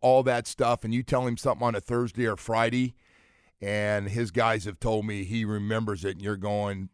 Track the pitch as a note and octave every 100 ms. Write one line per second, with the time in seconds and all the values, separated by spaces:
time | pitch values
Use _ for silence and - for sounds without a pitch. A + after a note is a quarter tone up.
0 | B2+ C3 B2+ A#2+ - - A#2+ A#2+ A2 A#2+
1 | B2 C3 B2 A#2 C3+ A2 A#2+ G#2 - A#2+
2 | A#2+ A#2 A#2 G2+ - A2+ A#2 B2 B2+ -
3 | _ _ _ _ _ - G2+ G#2 G#2 G#2
4 | G2+ A2+ A2+ A#2 A2+ A2 F#2+ F#2+ A#2 A2
5 | G#2+ G2+ F#2 A#2 G#2+ G#2 G#2 A2 G#2+ F#2+
6 | G2 F#2+ G2+ G2 G#2 G#2 G2+ G2 F#2+